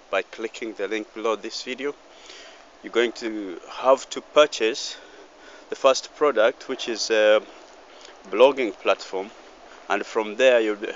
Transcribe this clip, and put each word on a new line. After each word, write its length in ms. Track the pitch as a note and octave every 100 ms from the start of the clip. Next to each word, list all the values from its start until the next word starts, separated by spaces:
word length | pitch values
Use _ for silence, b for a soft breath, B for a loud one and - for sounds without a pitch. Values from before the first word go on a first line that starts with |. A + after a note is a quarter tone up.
| -
by 100 | G2
clicking 520 | - - A2+ - A2+
the 140 | G2+ G2
link 240 | G#2+ G#2
below 220 | A2 A2+ G#2
this 280 | A2 -
video. 320 | B2+ B2+ C#3 - - B B B B B B -
You're 100 | G2+
going 200 | A2+ A#2+
to 460 | - A2+ G#2+ G2 E2 -
have 380 | - B2+ C3+ -
to 100 | C3+
purchase 760 | - D3 D3+ - A2 - - - B B - - B B -
the 60 | -
first 400 | C3+ C3 - -
product, 540 | D3+ A2 A#2 - -
which 180 | B2+ -
is 220 | G#2+ -
a 320 | A2 G#2+ G#2+ - - - - - B B - F#2+
blogging 440 | G2+ C3+ C3+ A2
platform, 580 | - G#2+ G2 - F#2+ G#2 - - - - B -
and 160 | G2+ -
from 300 | A#2 G#2+ G#2
there 240 | C3 A#2+
you'll 320 | A2 G#2 G#2+